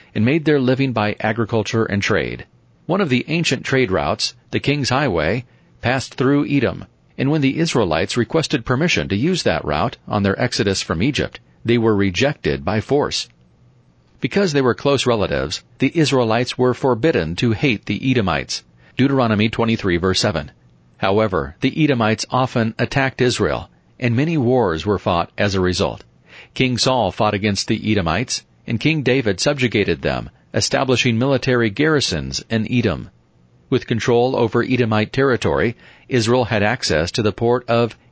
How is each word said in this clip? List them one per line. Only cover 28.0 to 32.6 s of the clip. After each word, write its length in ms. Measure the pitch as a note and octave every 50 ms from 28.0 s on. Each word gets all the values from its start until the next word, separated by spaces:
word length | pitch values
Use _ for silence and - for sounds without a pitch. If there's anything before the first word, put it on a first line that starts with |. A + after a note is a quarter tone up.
| F2+ E2 D#2 G2 B2+ - - - - _ _ _ _
and 140 | - B2+ A2
King 240 | - D3 D#3+ D#3 C3
David 380 | B2+ B2 C3+ B2 A2 G2 F#2
subjugated 600 | - D3 D3 C#3+ B2+ A#2+ - A2+ G2 - E2+ C#2+
them, 280 | - D#2+ C2 B1 A1+ - - _ _ _ -
establishing 640 | - A2+ - - C3+ C3+ B2+ B2+ A#2 - C3 A#2 A2+
military 500 | B2 C#3 C#3 B2 - - B2+ A#2+ A#2 A2+
garrisons 720 | G2+ - D3 D#3+ D#3+ C#3+ A#2 - F#2 D#2+ C#2 C2 C#2 - - -
in 220 | A2+ A2+